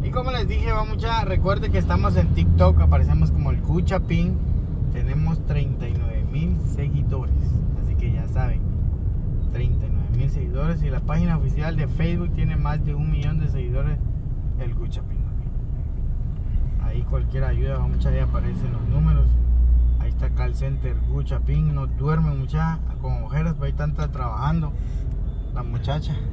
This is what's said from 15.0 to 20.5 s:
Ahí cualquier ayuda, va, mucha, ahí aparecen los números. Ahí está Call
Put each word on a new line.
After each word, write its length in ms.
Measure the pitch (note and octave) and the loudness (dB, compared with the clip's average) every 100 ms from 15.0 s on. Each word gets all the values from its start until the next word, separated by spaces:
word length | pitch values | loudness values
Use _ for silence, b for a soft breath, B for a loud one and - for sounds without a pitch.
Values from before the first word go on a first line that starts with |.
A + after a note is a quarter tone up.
| - - - - - - - - - - - - - - - - - - | -4 -4 -2 -4 -4 -6 -4 -4 -4 -4 -4 -2 -4 -4 -2 0 0 0
Ahí 180 | - - | 0 -2
cualquier 400 | - D3+ - C#3 | -2 0 0 0
ayuda, 360 | C3 B2 C3+ C3+ | 0 2 0 0
va, 100 | - | 0
mucha, 220 | - C3+ | 2 2
ahí 100 | C3 | 2
aparecen 520 | B2+ D#3 - - - | 2 0 -2 -2 -2
los 100 | A#2 A#2 | -2 0
números. 400 | C#3+ D#3 D3 - - - - - - - - | 2 4 6 6 4 4 4 6 6 4 2
Ahí 120 | - | 0
está 200 | - - | 0 0
Call 240 | - - | 0 -2